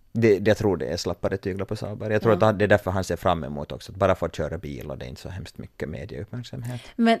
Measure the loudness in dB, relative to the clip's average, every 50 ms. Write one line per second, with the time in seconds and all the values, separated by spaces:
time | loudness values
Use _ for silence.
0 | _ _ 0 4 6 6 6 6 4 2 2 4 2 2 2 0 -2 -4 -4 -4
1 | -4 -4 -4 -2 -2 -4 -4 -2 -4 -6 -4 -4 -6 -6 -6 -8 -6 -8 -8 -8
2 | -4 0 0 2 4 4 4 6 6 4 4 4 6 6 6 4 4 0 0 0
3 | 0 -2 -4 0 2 2 2 2 -2 -6 -8 -8 -8 -8 -10 -12 -12 -14 -2 2
4 | 4 4 4 2 0 -4 -2 -4 -4 -4 -4 -6 -8 -8 -10 -8 -10 -10 -10 -10
5 | -10 -12 -12 -12 -12 -12 -10 -10 -12 -12 -12 -14 -16 -16 _ -8 -8 -8 -6 -8
6 | -10 -10 -10 -10 -10 -8 -10 -12 -10 -10 -12 -10 -8 -8 -10 -10 -12 -10 -2 2
7 | 4 4 4 2